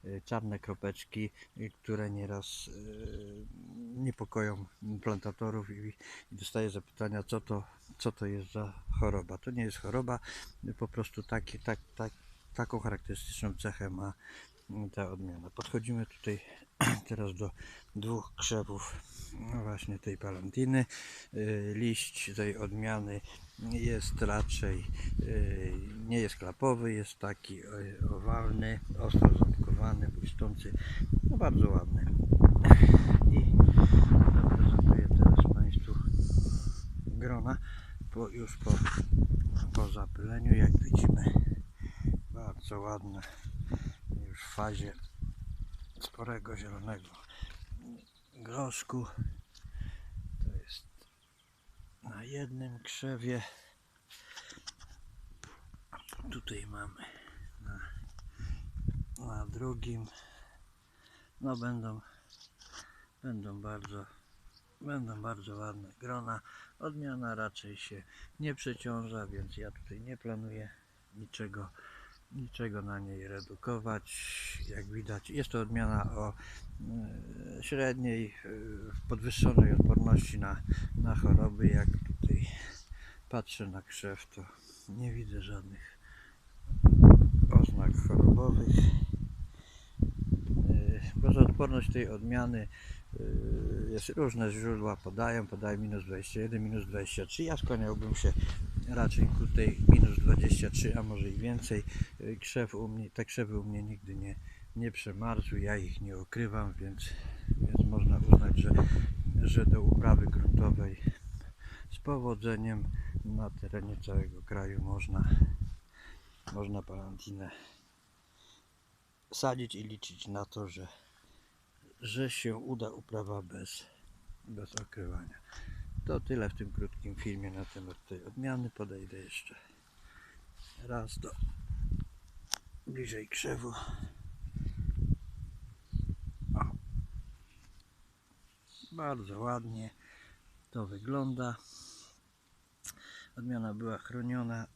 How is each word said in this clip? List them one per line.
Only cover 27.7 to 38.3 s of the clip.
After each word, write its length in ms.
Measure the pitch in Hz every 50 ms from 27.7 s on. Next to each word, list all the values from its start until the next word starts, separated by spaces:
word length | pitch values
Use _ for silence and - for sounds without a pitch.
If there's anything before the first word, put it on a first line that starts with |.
| 104 101 98 98 98 98 - -
owalny, 680 | - - 101 110 113 110 113 110 107 110 110 113 110 - - - - -
ostro 300 | - 113 - - - - - -
ząbkowany, 680 | - - - - - - - - 110 110 110 107 98
błyszczący, 680 | - - - - - - - 110 104 - - - - - - - - - - - - - - - -
no, 80 | -
bardzo 320 | - 185 147 - - - -
ładny. 360 | - - - - - - - - - - - - - - - - - - - - - - - - - - - - - - - -
I 220 | - - - - - - - - - - - - - - - - - - - - -
zaprezentuję 720 | - - - - - - - - - - - - - - - -
teraz 360 | - - - - - - - -
Państwu 400 | - - - - - - - - - - - - - - - - - - - - - - - - - - - - - -
grona 500 | - - - 117 123 123 117 113 123 135 - - - - - - - - - - -
po, 180 | - 113 117
już 280 | 104